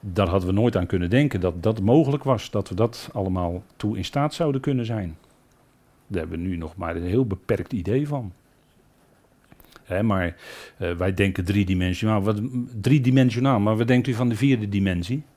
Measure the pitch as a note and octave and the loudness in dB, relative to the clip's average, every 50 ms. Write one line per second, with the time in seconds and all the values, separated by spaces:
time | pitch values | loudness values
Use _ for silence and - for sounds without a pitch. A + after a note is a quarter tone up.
0 | - G#2 F2+ F#2+ G2 F2 E2+ G2 F2+ F2+ F#2 G2+ A2+ B2 A2+ G2 F2+ E2+ - F#2 | -10 -6 0 2 2 4 4 0 2 2 2 4 2 4 2 2 0 0 0 0
1 | F2 F2 G2 B2+ D3 C#3+ - G2 F2+ F#2 E2 F2 D#2+ A2 A2 G#2+ F#2+ G#2 A#2+ D#3 | 0 2 2 2 2 2 0 0 0 0 -2 0 0 0 0 2 2 4 6 6
2 | D#3+ C3 C#3 D3 - C3 C3 G#2+ - - - G#2 G2 - G2 F2 G#2+ A#2+ A2 - | 6 4 0 -2 0 0 0 0 -2 -4 -4 -4 -4 -4 -2 0 0 0 -2 -6
3 | - - - A2+ G2 F#2+ F#2 F#2 F2 F2 F2 F2+ - _ _ _ - G#2 A2 G#2 | -16 -10 -6 -4 -2 -2 -2 -2 -2 -2 -4 -6 -10 _ _ _ -4 -4 -4 -4
4 | F#2+ - - C#3+ C#3+ D3+ - - E3+ D3+ C#3 C3+ C3 D3 C#3 B2+ A#2+ A2 A#2+ A2 | -6 -4 -2 -2 -2 -2 -2 -2 -2 -2 -2 -2 -2 -2 -2 -2 -2 -2 -4 -6
5 | G2 E2+ D#2+ - _ _ _ _ _ _ _ _ _ _ _ _ _ _ _ _ | -6 -6 -10 -12 _ _ _ _ _ _ _ _ _ _ _ _ _ _ _ _
6 | _ _ G2+ F2+ D#2+ D#2+ E2 E2 E2+ F#2 F#2 F2 E2 D#2+ - - F2+ E2 E2+ E2+ | _ _ -6 -6 -6 -6 -8 -6 -6 -6 -6 -6 -8 -10 -10 -8 -8 -6 -6 -4
7 | E2+ F2 F#2 A#2+ C3+ A2+ F#2+ F2+ _ _ A2+ G2+ F2+ - - G#2+ F2 F2 G#2 C3+ | -4 0 0 0 2 0 -2 -8 _ _ -2 -2 -2 -6 -6 -6 -4 -2 -2 -2
8 | D3 C#3+ D3 C#3 A#2 F#2+ F2 _ _ _ _ _ _ _ _ _ _ _ _ _ | -2 -4 -6 -8 -8 -10 -14 _ _ _ _ _ _ _ _ _ _ _ _ _
9 | _ _ _ _ _ _ _ _ _ _ - _ - - - - _ - F#2 F#2 | _ _ _ _ _ _ _ _ _ _ -20 _ -20 -20 -20 -20 _ -6 -4 -2
10 | G#2+ A2+ G2+ F#2+ F2+ E2+ E2 - - - - - - - - _ - E2+ F2 F2 | 0 2 2 2 0 -2 -4 -8 -18 -20 -18 -18 -20 -20 -12 _ -6 -6 -4 -2
11 | F2+ F#2+ F#2+ F2 G2 G2 F#2+ - F#2 E2+ G2 G#2 G2+ F2 F#2+ F2+ F#2 F#2 F2+ - | -2 -2 0 0 0 0 0 -2 -2 0 2 2 2 2 2 0 2 0 -2 0
12 | - A2 A2 G#2 F#2+ G#2 A2 G#2 G#2+ B2+ B2+ B2 A#2+ - B2 A2 G2 - C3+ D3+ | 0 0 0 2 2 0 -2 -2 -4 -4 -4 -6 -6 -6 -8 -4 2 4 4 4
13 | B2+ B2 B2+ C3+ C3 B2+ A2 A#2+ B2 C#3 C3 G#2+ G2+ G#2 A2 A2 A#2 A2+ B2+ B2 | 4 4 6 6 6 4 4 2 2 2 2 4 4 2 2 2 2 4 4 2
14 | B2 C3 B2+ G#2+ B2+ A#2+ A#2 G#2 C3 C#3+ C3+ A#2 G#2+ G2+ G2 G2+ G2 F#2+ F2+ F2 | 2 0 -2 0 0 -2 0 2 2 2 2 2 0 -2 0 2 2 2 0 0
15 | E2+ F2+ B2 C#3+ D3+ - _ | -2 -4 -6 -6 -6 -10 _